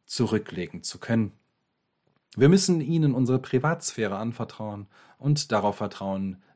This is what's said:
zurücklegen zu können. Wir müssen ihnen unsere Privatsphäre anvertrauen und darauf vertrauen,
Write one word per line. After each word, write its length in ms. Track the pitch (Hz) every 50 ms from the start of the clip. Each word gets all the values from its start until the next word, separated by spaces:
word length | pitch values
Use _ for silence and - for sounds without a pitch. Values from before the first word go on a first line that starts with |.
| _
zurücklegen 760 | - - - 117 104 110 101 - - - 92 87 - - 87
zu 160 | - - - -
können. 340 | - - 117 113 110 98 - _ _ _ _ _ _ _ _ _ _ _ _ _ _ _ _ _ _ _ -
Wir 120 | - 131 151
müssen 320 | 185 196 - - 175 160
ihnen 340 | 135 - 165 165 151 147 120
unsere 240 | 127 127 120 127 127
Privatsphäre 800 | 131 - - 127 135 156 170 170 - - - 120 110 101 98
anvertrauen 720 | 101 113 117 113 - 113 - - - 107 107 101 101 104 - _ _ - _ _ -
und 340 | 131 143 147 147 - -
darauf 240 | 113 104 95 104 101
vertrauen, 640 | - 107 98 - - 98 98 95 95 98 95 92 - _ _ _